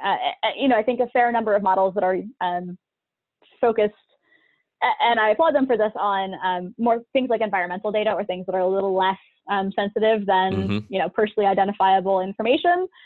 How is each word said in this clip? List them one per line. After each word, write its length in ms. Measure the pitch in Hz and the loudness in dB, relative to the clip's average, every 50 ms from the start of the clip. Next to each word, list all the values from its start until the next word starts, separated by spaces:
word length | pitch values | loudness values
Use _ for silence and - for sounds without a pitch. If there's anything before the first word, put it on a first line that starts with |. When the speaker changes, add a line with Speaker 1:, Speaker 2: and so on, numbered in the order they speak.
| - | -4
Speaker 1:
uh, 140 | 196 190 127 - 139 - - - | -2 -2 0 -2 -4 -4 -2 -4
uh, 60 | 220 - - | -4 -4 0
you 100 | 254 269 | 2 2
know, 80 | 254 | 2
I 80 | 214 214 | 2 2
think 160 | 247 247 233 | 0 0 0
a 80 | 247 240 | -2 0
fair 220 | - 254 240 240 | 2 2 2 2
number 240 | 233 233 226 220 202 | 2 0 0 2 0
of 80 | 208 196 | 2 2
models 300 | 190 185 190 190 190 180 | 2 2 2 2 0 0
that 100 | 202 190 | 0 0
are, 140 | 185 190 180 185 214 - _ | 0 0 -2 -4 -8 -10 _
um, 360 | 185 180 180 180 180 180 175 - _ _ _ _ _ _ _ _ _ _ _ _ _ _ _ _ | -6 -4 -4 -4 -6 -8 -12 -14 _ _ _ _ _ _ _ _ _ _ _ _ _ _ _ _
focused, 320 | - 233 220 220 208 208 214 _ _ _ _ _ _ _ _ _ _ _ _ _ _ _ _ _ - | 0 0 2 2 0 0 -2 _ _ _ _ _ _ _ _ _ _ _ _ _ _ _ _ _ -2
a-, 200 | 254 - - - | -2 0 2 2
and 160 | 233 240 226 | 2 2 2
I 100 | 214 214 | 2 2
applaud 240 | 208 214 320 330 285 | 2 2 2 2 4
them 140 | 285 269 262 | 2 2 2
for 100 | 247 208 | 0 0
this, 160 | 214 214 214 | 0 -2 -2
on, 380 | - 196 208 196 196 190 190 190 160 185 | -2 -2 -2 -2 -2 -4 -6 -8 -6 -4
um, 320 | 185 185 180 185 180 - - | -4 -4 -4 -6 -10 -8 -4
more 240 | 226 240 226 233 233 _ _ | 0 0 0 0 -2 _ _
things 160 | 269 254 254 | -2 0 0
like 120 | 233 220 | -2 -2
environmental 500 | 220 214 196 190 180 180 180 196 - 214 | -2 -2 -2 -2 -4 -4 -6 -6 -6 -4
data 200 | 208 214 214 220 | -2 0 0 0
or 140 | 202 170 202 | -2 -2 -4
things 220 | 208 190 180 185 190 | -6 -6 -8 -6 -4
that 80 | 180 | -2
are 60 | 185 | -2
a 60 | 180 185 | 0 0
little 280 | 190 196 196 196 190 | 0 0 0 0 0
less, 220 | 185 185 190 190 185 - _ _ _ _ - | 0 0 0 -2 -4 -8 _ _ _ _ -4
um, 220 | 202 196 190 196 196 | -4 -2 -2 -2 -2
sensitive 520 | - 202 202 202 214 214 220 226 220 202 | -4 -4 -4 -2 0 2 2 2 0 0
than, 280 | 190 190 185 185 190 190 | 0 2 2 2 0 0
Speaker 2:
Mm-hmm. 400 | 196 190 190 202 - - - - | -2 -2 -2 -4 -4 -6 -6 -4
Speaker 1:
you 60 | 190 | -4
know, 80 | 175 180 | -4 -2
personally 400 | - - 214 208 - - 208 196 | 0 0 -2 0 0 0 2 2
identifiable 720 | 196 190 196 196 202 - 190 190 190 190 180 190 190 190 | 2 2 2 0 0 0 2 4 4 4 4 2 0 0
information. 680 | 185 196 202 - 220 226 262 330 - 349 349 359 370 370 - - - | 0 -4 -6 -4 0 0 0 2 2 2 2 2 0 -6 -8 -16 -20